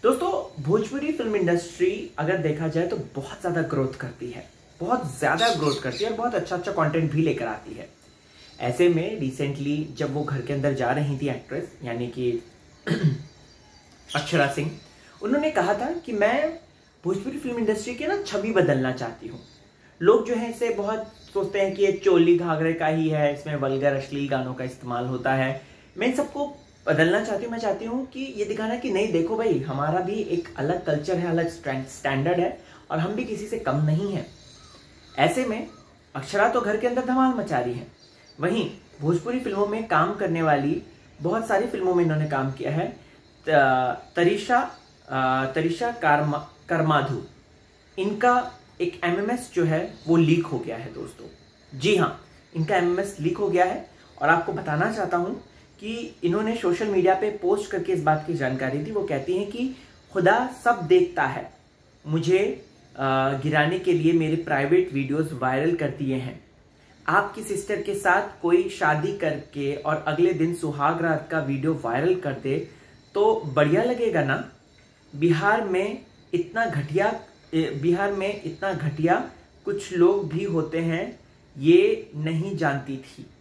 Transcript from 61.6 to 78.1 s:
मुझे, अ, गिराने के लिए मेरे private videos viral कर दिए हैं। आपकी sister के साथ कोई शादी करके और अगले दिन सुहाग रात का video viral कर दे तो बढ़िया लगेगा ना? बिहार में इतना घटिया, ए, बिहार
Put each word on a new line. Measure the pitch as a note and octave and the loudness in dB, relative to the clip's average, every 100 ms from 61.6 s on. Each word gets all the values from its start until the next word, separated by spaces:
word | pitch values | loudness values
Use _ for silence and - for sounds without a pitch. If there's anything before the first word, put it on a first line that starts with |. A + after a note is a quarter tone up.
| _ _ _ _ D3+ | _ _ _ _ -4
मुझे, | D#3+ D3 F#3 G#3 C4 - - - - | -2 4 4 2 -2 -12 -20 -20 -4
अ, | C3+ C3 C3+ C#3 | 0 2 2 0
गिराने | D3+ D3+ D3+ F#3 | 2 2 2 2
के | F#3 | 2
लिए | D3+ D#3 | 4 4
मेरे | E3+ D#3 D#3+ | 4 2 -2
private | - C#3+ C#3+ F3+ F3+ | 0 0 4 4 4
videos | C#3 C3+ D3 D#3 | -2 -2 -2 -2
viral | C3+ B2+ C3 D#3+ E3+ | 0 0 2 0 0
कर | C#3+ | -2
दिए | B2 C#3 C3 | -4 -4 -2
हैं। | B2+ - - _ _ _ _ - - | -4 -12 -20 _ _ _ _ -10 2
आपकी | F3+ G3+ - | 2 2 -6
sister | - G3 - G3+ | -6 -6 -2 -4
के | - | -2
साथ | G3 F#3+ F#3 G#3 - | 0 2 2 2 -4
कोई | E3+ F3 F3+ | 4 4 2
शादी | - D3+ D3+ E3 G3+ | 0 2 2 0 -2
करके | D#3+ C#3 - C#3+ C#3 | -2 -2 -8 -4 -4
और | C#3+ D3+ D3+ D#3 | -2 -2 -2 -2
अगले | D3+ F3 | 2 2
दिन | D#3 E3 | 4 0
सुहाग | E3+ D#3 C#3+ C#3+ E3+ | 0 -4 0 0 2
रात | E3+ D#3 D#3 | 0 -2 -2
का | D#3+ | -4
video | C3+ C3+ D3 D#3 | -2 -2 -2 -2
viral | A2+ B2 E3 | -2 0 0
कर | F3+ D3 | 0 -2
दे | B2+ C3+ D3 - - - - _ | -6 -4 -4 -6 -16 -20 -20 _
तो | G3+ G#3+ A3 D#3+ | 2 4 2 0
बढ़िया | C3 D3 F3+ | 4 4 4
लगेगा | A#3+ A#3 A#3 E3+ | 2 0 0 2
ना? | C#3 B2+ - - _ _ _ _ _ C#3+ | 2 0 -4 -16 _ _ _ _ _ 0
बिहार | E3 D#3 G3+ A3+ | 2 4 4 2
में | G3+ F#3 G#3 B3+ - - - | 2 0 -2 -6 -14 -20 -4
इतना | F3 E3+ A3 A3+ | -4 -2 -2 -2
घटिया, | D3 C3+ D#3+ G#3 - - - - | -2 -2 0 0 -2 -12 -20 -4
ए, | D#3+ D#3+ C#3+ | -2 0 0
बिहार | D#3+ F3 G3+ | 2 2 2